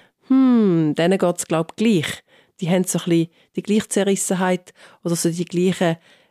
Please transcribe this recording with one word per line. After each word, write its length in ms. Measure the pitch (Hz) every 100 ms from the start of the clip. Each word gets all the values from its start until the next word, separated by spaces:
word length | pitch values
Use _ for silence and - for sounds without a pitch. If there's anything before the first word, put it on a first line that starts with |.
| _ _ _
hm, 680 | 262 262 240 214 165 156 147
denen 200 | 165 190
geht's, 280 | 180 175 -
glaub, 300 | 160 165 -
gleich. 460 | 220 190 143 - _ _ _ _
Die 100 | 160
haben 140 | 180
so 160 | 180 175
ein 60 | 175
bisschen 240 | 170 165 _ _ -
die 80 |
gleiche 260 | 175 214 -
Zerrissenheit 840 | - 196 196 - 185 185 180 180 _ - _
oder 120 | 175 170
so 140 | 170
die 160 | 170 175
gleichen 520 | 175 180 175 175 165 _ _ _